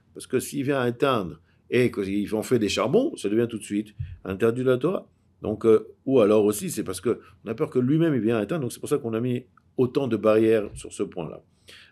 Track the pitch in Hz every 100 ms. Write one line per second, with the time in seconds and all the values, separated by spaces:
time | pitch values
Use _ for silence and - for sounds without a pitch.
0 | _ - - 127 123 143 135 139 123 120
1 | 143 120 87 - _ _ - 120 123 -
2 | 98 101 98 107 101 123 101 101 107 190
3 | 269 - 98 110 117 113 - 104 110 -
4 | - - 92 95 117 123 127 127 147 196
5 | - _ _ _ 92 107 113 110 - -
6 | - 135 104 107 104 104 95 107 92 92
7 | 123 98 - _ - 113 151 127 127 156
8 | 165 135 107 117 104 175 123 - 107 147
9 | 117 110 127 123 - _ _ - 123 139
10 | 135 110 107 110 110 110 101 - - -
11 | 98 92 78 - - _ - - -